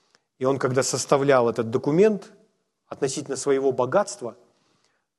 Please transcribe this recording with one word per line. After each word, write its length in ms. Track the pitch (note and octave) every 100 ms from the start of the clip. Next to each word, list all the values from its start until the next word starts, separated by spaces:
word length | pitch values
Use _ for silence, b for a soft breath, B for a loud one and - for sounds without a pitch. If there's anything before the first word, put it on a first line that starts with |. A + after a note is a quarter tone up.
| _ _ _ _
и 60 | C3
он, 120 | C3+
когда 240 | C3+ C3
составлял 680 | B2+ C3 - D3 C#3 C3+ A#2
этот 200 | A2+ A2+
документ 640 | A2+ C#3+ D#3 G#3+ F#2+ - - _ _ _ _ _
относительно 480 | - C#3 D3+ C#3 B2+
своего 360 | - C3+ C3+
богатства, 640 | B2+ B2+ F3+ G3+ - A#2+ - _ _ _ _ _ _ _